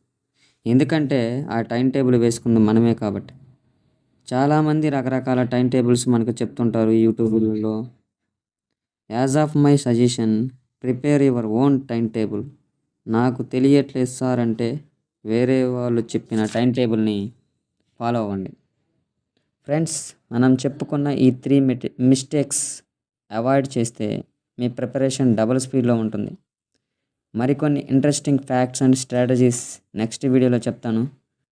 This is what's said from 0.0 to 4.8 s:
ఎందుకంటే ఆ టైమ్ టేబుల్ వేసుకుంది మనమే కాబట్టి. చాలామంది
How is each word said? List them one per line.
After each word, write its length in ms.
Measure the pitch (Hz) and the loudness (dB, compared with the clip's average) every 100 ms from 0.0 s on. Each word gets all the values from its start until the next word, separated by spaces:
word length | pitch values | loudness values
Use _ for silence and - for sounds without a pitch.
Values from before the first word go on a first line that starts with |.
| _ _ _ _ _ _ 113 | _ _ _ _ _ _ 0
ఎందుకంటే 800 | 123 127 160 143 139 117 123 156 | 2 2 0 0 0 -2 -4 -4
ఆ 100 | 113 | -4
టైమ్ 320 | 110 120 131 | -4 -2 0
టేబుల్ 240 | 135 127 123 | 0 2 2
వేసుకుంది 440 | 117 117 120 113 | 2 0 0 4
మనమే 340 | 107 113 117 | 4 4 2
కాబట్టి. 400 | 113 107 98 - - - _ _ _ _ _ _ _ - | 0 -4 -6 -10 -18 -20 _ _ _ _ _ _ _ -6
చాలామంది 540 | 127 139 151 151 151 | 0 2 2 2 2